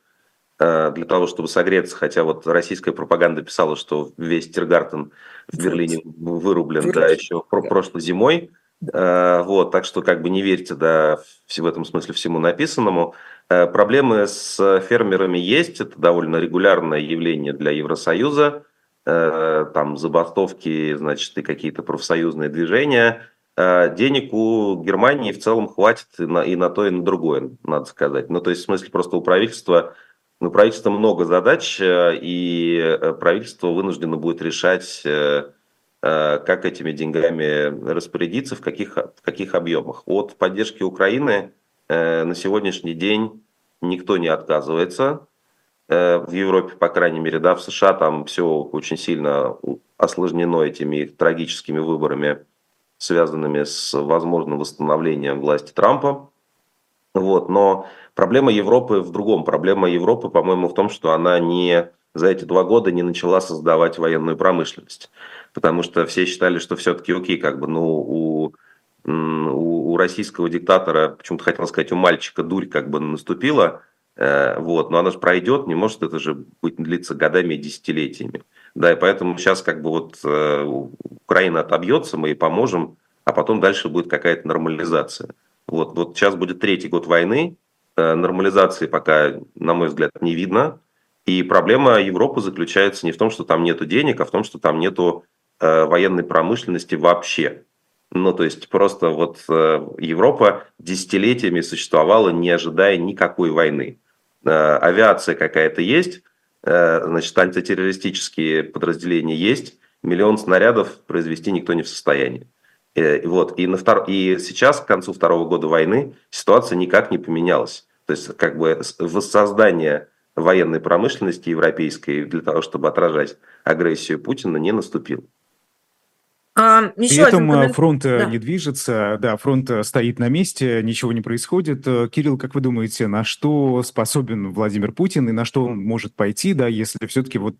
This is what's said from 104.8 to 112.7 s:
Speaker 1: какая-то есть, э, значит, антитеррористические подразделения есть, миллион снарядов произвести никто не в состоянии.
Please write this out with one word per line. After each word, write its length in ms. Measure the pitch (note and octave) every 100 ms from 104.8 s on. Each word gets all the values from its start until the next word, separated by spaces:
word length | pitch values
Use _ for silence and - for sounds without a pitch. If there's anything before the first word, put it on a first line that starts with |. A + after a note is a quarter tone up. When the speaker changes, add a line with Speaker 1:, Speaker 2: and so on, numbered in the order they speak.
| F2 F#2 A2 F2+ - D#2+
Speaker 1:
какая-то 460 | D#2 D#2+ D#2 E2
есть, 420 | F2 D3+ F3+ - _ _ _ _ -
э, 360 | E2+ E2+ E2 E2
значит, 320 | E2 D#2+ -
антитеррористические 1200 | F2+ F#2 F2+ F#2 F#2+ F#2 G2 F#2 - - D#2+ D#2 D2+
подразделения 720 | - D#2+ E2+ F2 E2+ D#2+ D#2+
есть, 400 | G2 C#3 - _ _ _
миллион 340 | - F2 G#2 G#2+
снарядов 600 | F#2 F#2 A2 A2+ F#2 - _
произвести 440 | E2+ D#2+ D#2+ -
никто 200 | F2+ -
не 100 | E2+
в 60 | -
состоянии. 580 | - - C#2 C2 B1 - _ _